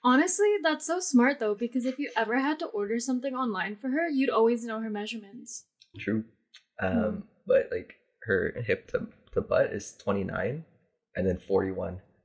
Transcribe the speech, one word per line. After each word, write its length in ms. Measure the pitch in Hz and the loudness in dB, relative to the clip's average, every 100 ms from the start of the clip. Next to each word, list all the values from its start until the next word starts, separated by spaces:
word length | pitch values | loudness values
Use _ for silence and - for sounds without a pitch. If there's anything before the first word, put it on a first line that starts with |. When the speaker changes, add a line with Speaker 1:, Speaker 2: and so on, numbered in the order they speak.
Speaker 1:
Honestly, 500 | 247 254 359 - 415 415 | 6 4 4 4 4 4
that's 240 | 311 302 - | 0 -2 -2
so 140 | 359 | -2
smart, 400 | 359 247 247 277 | 2 4 4 2
though, 140 | 220 | -2
because 320 | 202 233 262 240 | -2 -2 -2 -4
if 120 | 262 | -4
you 120 | 285 | -4
ever 240 | - 214 247 | -2 0 0
had 200 | 269 311 | 0 -2
to 80 | 339 | -4
order 340 | 208 202 233 | -4 -2 -2
something 340 | 233 254 269 | -2 -2 -2
online 400 | 254 254 190 180 208 | -2 -2 -2 -4 -6
for 120 | 262 | -4
her, 180 | 269 339 | -2 0
you'd 220 | 277 269 | 0 2
always 340 | - 226 240 | 4 4 4
know 160 | 233 220 | -2 -6
her 100 | 220 | -6
measurements. 760 | 208 214 226 202 202 - - _ _ _ - | -6 -6 -10 -12 -18 -14 -16 _ _ _ -10
Speaker 2:
True. 260 | - 110 110 _ _ - _ - | -4 -4 -4 _ _ -20 _ -6
Um, 220 | 95 - | -2 0
Speaker 1:
Hmm. 180 | 90 90 - _ - | 0 -4 -12 _ 2
Speaker 2:
but, 220 | 90 - | 2 2
like, 220 | 90 - - _ _ | -6 -8 -20 _ _
her 300 | - 95 85 - | 2 2 2 -4
hip 240 | 110 95 - | -2 -2 0
to, 200 | - - - _ | -4 -4 -14 _
to 80 | - | -2
butt 320 | - - 139 | 2 2 2
is 240 | 101 - - | 0 -8 -10
twenty-nine 680 | - 98 92 90 98 147 160 _ _ _ _ - | -2 -2 -2 -4 -4 -6 -10 _ _ _ _ -2
and 100 | 95 | 0
then 120 | 92 | 0
forty-one. 600 | - 98 95 92 92 92 _ _ | 2 2 2 -2 -6 -8 _ _